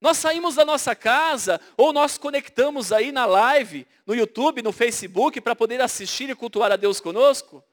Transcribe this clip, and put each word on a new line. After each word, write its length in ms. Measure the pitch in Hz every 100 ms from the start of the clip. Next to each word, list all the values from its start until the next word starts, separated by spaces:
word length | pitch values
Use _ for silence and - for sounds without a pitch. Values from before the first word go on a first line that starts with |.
Nós 160 | 294 320
saímos 380 | 320 330 349 269
da 100 | 302
nossa 280 | 294 -
casa, 680 | 233 - 262 320 285 190 165 - -
ou 160 | 285
nós 240 | 294 294 -
conectamos 720 | 285 277 - - 277 285 196
aí 220 | 214 247
na 120 | 269 233
live, 600 | 190 233 285 214 147 127 _ -
no 80 |
YouTube, 480 | 233 220 - 285 262
no 120 | 220
Facebook, 680 | - 240 220 190 185 285 269
pra 160 | 226 233
poder 240 | 226 247
assistir 500 | 247 - 190 - 269
e 60 | 262
cultuar 360 | 233 202 202
a 40 | 196
Deus 240 | 202 196
conosco, 640 | 165 190 277 269 - 143 _